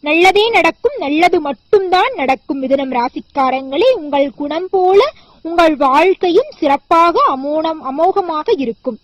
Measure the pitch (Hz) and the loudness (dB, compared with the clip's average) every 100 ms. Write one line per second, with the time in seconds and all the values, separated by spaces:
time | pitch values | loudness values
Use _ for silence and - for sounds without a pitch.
0 | 294 320 359 381 440 440 330 330 466 571 | -2 2 4 4 2 2 0 0 -6 -4
1 | 302 302 349 349 294 285 _ 415 381 359 | -4 0 2 0 -2 -8 _ 0 2 0
2 | 453 480 262 269 _ 277 262 269 269 254 | 0 -2 -2 -2 _ -8 -2 -2 -2 -4
3 | 247 - - - 262 254 269 277 480 494 | -4 -6 -10 -4 -2 -2 -6 0 2 0
4 | 302 277 285 - 294 311 370 381 370 392 | -2 -2 -2 -4 -6 -6 -2 0 4 4
5 | 554 - _ _ 320 339 330 294 277 277 | 2 -4 _ _ -6 2 2 2 0 2
6 | 349 381 370 349 587 - 302 277 _ 330 | 2 0 0 0 -2 -4 -2 -2 _ 2
7 | 339 339 508 262 277 311 320 320 254 269 | 4 2 0 0 -4 -2 -4 -6 -8 -2
8 | 339 392 359 311 311 392 254 226 - 226 | 0 0 -2 -6 -2 -2 -2 -6 -8 -10